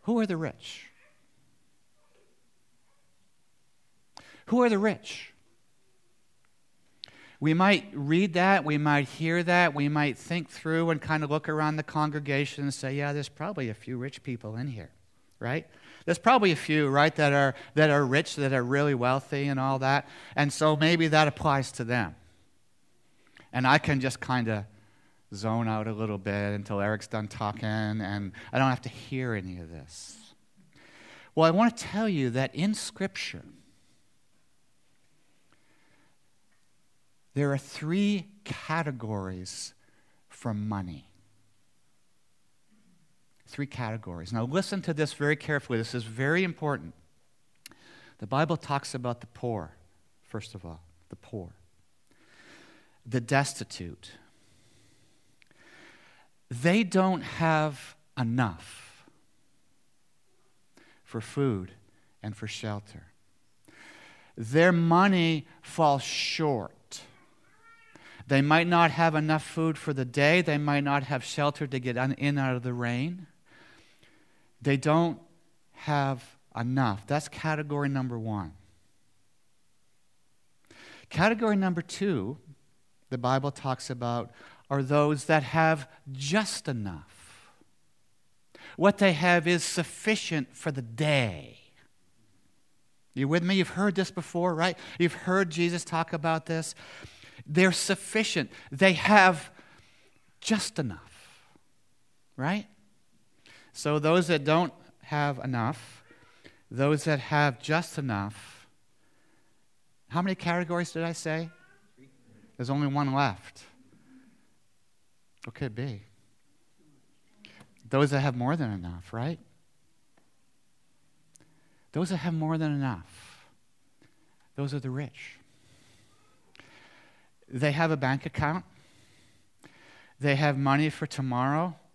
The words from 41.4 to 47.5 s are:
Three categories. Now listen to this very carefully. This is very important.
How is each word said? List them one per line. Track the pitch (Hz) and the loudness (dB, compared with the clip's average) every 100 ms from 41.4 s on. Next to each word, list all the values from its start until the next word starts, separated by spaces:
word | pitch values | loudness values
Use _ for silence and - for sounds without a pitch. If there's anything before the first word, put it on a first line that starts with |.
| _ _ _ _ _ _ _ _ _ _ _ _ _ _ _ _ _ _ _ _ - | _ _ _ _ _ _ _ _ _ _ _ _ _ _ _ _ _ _ _ _ -16
Three | - 139 | -8 -8
categories. | - 117 110 101 87 92 | -6 -6 -6 -10 -12 -6
Now | 117 | -4
listen | 120 165 190 196 | -2 -2 -2 -6
to | 170 | -4
this | 151 151 | -2 -4
very | - 147 151 | -2 0 0
carefully. | - 147 - 117 | -2 -4 -2 -4
This | 113 | -2
is | 123 | -6
very | 113 110 135 170 | -8 -4 0 0
important. | 190 156 151 135 80 - _ _ _ _ _ | 0 -4 -4 -4 -8 -18 _ _ _ _ _